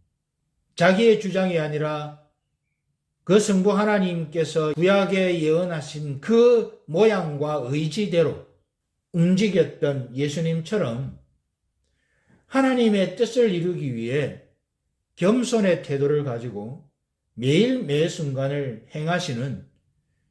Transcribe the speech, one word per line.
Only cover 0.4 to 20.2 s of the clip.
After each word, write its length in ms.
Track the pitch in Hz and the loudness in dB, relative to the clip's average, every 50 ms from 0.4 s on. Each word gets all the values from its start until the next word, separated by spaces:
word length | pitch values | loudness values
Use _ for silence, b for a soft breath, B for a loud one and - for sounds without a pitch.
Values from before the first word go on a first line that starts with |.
| _ _ _ _ _ _ _ | _ _ _ _ _ _ _
자기의 440 | - 170 175 190 190 233 233 214 214 | 2 4 4 4 6 6 4 4 4
주장이 380 | 214 190 170 190 190 185 175 165 | 2 -2 -2 0 0 0 0 -2
아니라 640 | 151 151 151 151 151 151 151 151 147 151 147 - _ _ _ _ _ _ _ _ _ _ _ _ _ _ _ _ _ _ _ _ _ | -2 -2 -4 -4 -4 -4 -4 -6 -8 -10 -14 -18 _ _ _ _ _ _ _ _ _ _ _ _ _ _ _ _ _ _ _ _ _
그 180 | - 175 214 | 2 2 4
성부 320 | 202 - 202 185 185 202 196 | 4 4 2 2 2 2 2
하나님께서 1000 | 190 208 214 208 208 190 180 175 170 165 147 - 170 160 156 - 160 156 151 147 | 2 2 2 2 2 0 0 -2 -4 -6 -4 -4 -4 -4 -2 -2 -2 -2 0 0
구약에 680 | 147 170 185 196 202 196 185 196 190 185 185 180 170 | 2 2 4 4 4 2 2 0 0 0 0 0 0
예언하신 800 | 156 151 156 165 180 180 170 156 139 - - 151 151 147 139 135 | 0 2 2 2 0 -2 -4 -8 -10 -10 -10 -10 -8 -8 -10 -8
그 600 | - - 220 233 240 240 247 233 208 - - - _ | -2 2 4 6 6 6 6 4 2 -2 -8 -14 _
모양과 840 | - 147 170 208 220 208 190 170 160 147 143 147 151 151 147 123 120 | -6 0 2 4 4 4 2 -2 -4 -4 -4 -4 -4 -4 -4 -4 -4
의지대로 800 | 139 151 160 160 - 220 208 185 165 170 160 135 - - - - _ _ _ _ _ _ _ _ _ _ _ _ - | -4 -4 -4 -4 -4 -4 -4 0 0 2 2 0 -2 -6 -12 -20 _ _ _ _ _ _ _ _ _ _ _ _ 0
움직였던 1000 | 175 165 175 185 185 214 214 185 185 156 127 - - - 147 139 135 123 117 120 | 2 2 4 4 4 2 2 2 2 0 0 -2 -4 -2 -2 -2 -4 -6 -8 -6
예수님처럼 1040 | 127 143 147 147 175 165 165 165 165 160 - 220 208 175 123 113 123 135 127 - - - _ _ _ _ _ _ _ _ _ _ _ _ _ _ _ _ _ _ _ _ _ _ _ _ | -4 -4 -4 -4 -4 -4 -2 -4 -4 -4 -4 -4 -2 -2 -2 -4 -6 -8 -8 -10 -14 -20 _ _ _ _ _ _ _ _ _ _ _ _ _ _ _ _ _ _ _ _ _ _ _ _
하나님의 720 | _ - 269 269 262 254 247 240 226 208 196 185 180 - | _ 0 0 2 2 2 2 4 4 4 2 2 0 0
뜻을 360 | - 240 220 - 262 240 226 185 | -2 -2 0 2 2 2 2 2
이루기 420 | 175 165 180 175 156 147 139 120 | 0 -2 -2 -2 -4 -4 -6 -4
위해 480 | 113 113 117 127 175 147 107 92 - - _ _ _ _ _ _ _ _ _ _ _ _ _ _ | -4 -4 -2 -2 -2 -2 -4 -6 -10 -18 _ _ _ _ _ _ _ _ _ _ _ _ _ _
겸손의 680 | - 170 185 220 254 240 - 247 226 202 190 175 156 - | 0 2 2 2 2 2 0 0 2 2 2 2 0 -2
태도를 400 | - 143 135 139 143 151 147 143 | -4 -2 0 0 2 2 0 0
가지고 680 | 143 120 117 117 123 101 101 101 113 139 165 - _ _ _ _ _ _ _ _ _ _ | -2 -4 -6 -8 -10 -10 -10 -10 -12 -14 -16 -18 _ _ _ _ _ _ _ _ _ _
매일 500 | - 117 131 143 165 214 247 262 254 226 | -4 0 2 4 4 4 2 0 -2 -4
매 240 | 147 143 147 160 175 | -2 -2 0 0 -2
순간을 800 | - - 165 143 131 131 135 135 143 147 143 127 117 107 - _ - | -2 -6 -6 -6 -4 -4 -4 -4 -4 -4 -6 -6 -8 -12 -14 _ -12
행하시는 720 | 156 151 160 175 175 165 - 135 113 127 139 131 92 - - _ _ _ _ _ _ _ _ _ _ | -8 -4 -4 -4 -4 -4 -4 -6 -6 -6 -6 -8 -10 -12 -18 _ _ _ _ _ _ _ _ _ _